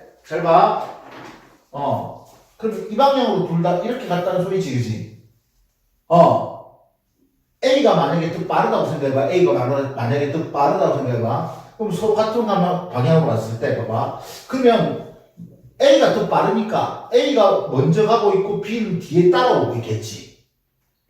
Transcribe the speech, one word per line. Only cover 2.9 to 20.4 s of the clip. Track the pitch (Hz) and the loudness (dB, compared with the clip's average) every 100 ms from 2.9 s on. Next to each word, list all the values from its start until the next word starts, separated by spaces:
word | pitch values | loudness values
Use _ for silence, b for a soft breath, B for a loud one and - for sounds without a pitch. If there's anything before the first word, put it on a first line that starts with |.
이 | 214 | 0
방향으로 | 277 269 226 185 170 | 2 2 0 -2 -2
둘 | 170 | -2
다 | 175 180 | 0 -2
이렇게 | 220 247 175 | -4 -6 -4
갔다는 | 175 196 180 | -4 -2 -2
소리지, | 185 185 143 123 | -2 -4 -2 -4
그치? | 107 107 107 - _ _ _ _ _ _ _ _ - | -4 -6 -8 -16 _ _ _ _ _ _ _ _ 2
어. | 170 - - - - - _ _ _ _ _ _ _ _ - | 6 6 4 -4 -12 -20 _ _ _ _ _ _ _ _ -4
A가 | 262 277 214 165 | 2 4 4 4
만약에 | 165 165 165 | 0 0 -2
더 | 165 - | -6 -2
빠르다고 | 165 - 220 - | 0 2 0 -2
생각해봐. | 160 135 131 - | -2 -2 0 0
A가 | 180 - | 2 4
만약-, | - 120 113 131 117 | 2 0 -2 -4 -4
만약에 | 117 143 147 | -2 -2 -2
더 | 165 - | -4 -4
빠르다고 | 147 160 - 127 135 | 0 0 2 0 0
생각해봐. | 127 113 113 - - - - - | -2 -2 -2 -4 -6 -12 -18 -8
그럼 | 208 | -6
서로 | 170 214 208 | -2 0 0
같은 | 220 233 214 | 0 -2 -2
방-, | 185 175 - - | 0 0 -2 -6
방향으로 | 131 143 160 - | -2 2 4 2
갔을 | 113 - - | -2 -4 -6
때 | 135 113 | -4 -4
봐봐. | - - - - B B - | -4 -4 -6 -8 B B -8
그러면 | 262 240 196 147 127 - - _ _ - - - - | 2 4 4 0 -4 -12 -20 _ _ -20 -20 -20 2
A가 | 277 - - - | 4 6 4 2
더 | 170 | 0
빠르니까 | - 185 220 208 - - - - | 0 0 0 -2 -2 -4 -6 0
A가 | 247 285 226 196 190 - | 2 2 4 4 2 0
먼저 | 131 160 208 214 | 0 2 2 4
가고 | 233 202 | 4 2
있고 | 190 202 196 | 2 0 -4
B는 | 202 233 190 175 | -4 -6 -4 -6
뒤에 | - 165 175 | 0 4 4
따라오고 | 180 - - 117 117 | 4 2 2 0 -4
있겠지. | 110 110 - - - _ | -6 -6 -8 -14 -18 _